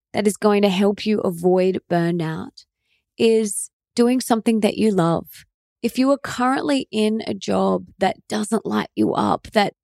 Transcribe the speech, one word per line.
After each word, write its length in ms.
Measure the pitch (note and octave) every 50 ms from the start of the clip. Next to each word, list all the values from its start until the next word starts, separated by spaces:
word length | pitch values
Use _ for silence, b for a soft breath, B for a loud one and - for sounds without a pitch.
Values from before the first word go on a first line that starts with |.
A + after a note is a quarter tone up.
| _ _
that 140 | - A3+ G3+
is 100 | G#3 F#3+
going 240 | - - G#3 G#3 G3+
to 80 | G3+ G3+
help 380 | F#3 F#3+ G3+ G3+ G3+ - -
you 140 | G#3+ G#3+ G3
avoid 600 | - F#3+ E3+ E3 E3+ F#3 F3+ F#3 F#3 F#3+ F#3 F#3 - -
burnout 760 | F3 E3+ E3+ E3+ F3 E3+ D#3+ D#3+ D#3+ - - C#4 - - - _ _ _ _ _ _ _ _ _ _
is 540 | - A#3 A3+ A3+ A3 A3 G#3 - - - - _ _ _ _ -
doing 260 | A#3+ A#3+ B3 B3+ B3+
something 400 | - - A#3 A3 - A#3+ A3+ G#3+
that 160 | G#3 G3+ -
you 140 | - G#3+ A3
love. 560 | G3 F3+ E3 E3+ E3 - - - - - - _ _ _ _ _ _ _
If 160 | - A3+ - B3
you 120 | C4 C#4
are 80 | C#4+ -
currently 680 | - - - - B3 B3+ C4 - - D4 C#4+ C4 - -
in 320 | - A3 G#3+ A3 A3 A3 -
a 60 | -
job 540 | G#3+ F#3+ - G3+ G3 F#3+ F#3+ F#3+ F#3+ F#3 - - - -
that 180 | F#3+ F#3 - - _ -
doesn't 380 | G3+ G#3+ G#3 - A3+ - -
light 240 | - G#3 G#3+ - - -
you 200 | - - - -
up, 340 | - A2 G#2 F2 - - -
that 200 | - G#3+ G3+ - - _